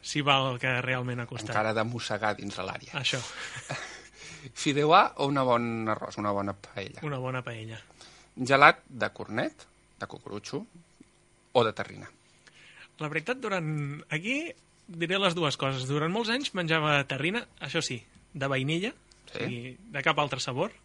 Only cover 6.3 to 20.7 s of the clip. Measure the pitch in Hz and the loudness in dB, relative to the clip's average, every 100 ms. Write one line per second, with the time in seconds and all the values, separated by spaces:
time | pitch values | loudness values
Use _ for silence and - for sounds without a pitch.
6.3 | 101 101 95 - - 98 - 151 135 127 | 0 -2 -6 -10 -10 -10 -8 -6 -6 -4
7.3 | 131 123 113 110 113 - - - - - | -6 -8 -10 -10 -12 -16 -20 -20 -20 -20
8.3 | - 127 135 147 - - 127 107 - 120 | -8 4 10 10 8 -4 -4 -4 -4 -4
9.3 | 107 233 - - _ _ _ 98 - - | -2 -2 -6 -20 _ _ _ -10 -10 -10
10.3 | 101 - 143 226 175 - _ - _ _ | -12 -8 -8 -8 -20 -20 _ -20 _ _
11.3 | _ _ 127 113 - 98 101 95 _ _ | _ _ 4 4 0 -10 -10 -16 _ _
12.3 | _ - - - - - - 156 156 156 | _ -20 -20 -20 -20 -20 -8 -4 -4 -4
13.3 | 262 220 190 156 151 143 143 - 156 190 | -4 -2 -2 0 -2 -4 -6 -6 -6 -2
14.3 | 277 330 - _ _ - 165 165 190 196 | -4 -4 -12 _ _ -16 -6 -2 2 2
15.3 | 170 156 - 139 135 131 143 160 202 226 | 2 0 0 -2 -2 -2 0 0 0 0
16.3 | 247 277 185 165 160 151 143 135 135 156 | -2 -2 -4 2 2 4 2 2 -2 -2
17.3 | 226 - - 147 165 - 123 - - - | -2 -8 -12 -4 -4 -2 -6 -10 -20 -16
18.3 | 151 135 135 135 165 208 - _ - - | -4 0 0 2 0 -2 -8 _ -20 -14
19.3 | - 123 123 123 127 233 143 147 151 147 | -6 -4 -4 -10 -14 -8 0 2 4 2
20.3 | 131 - 127 196 | -2 -4 -2 -4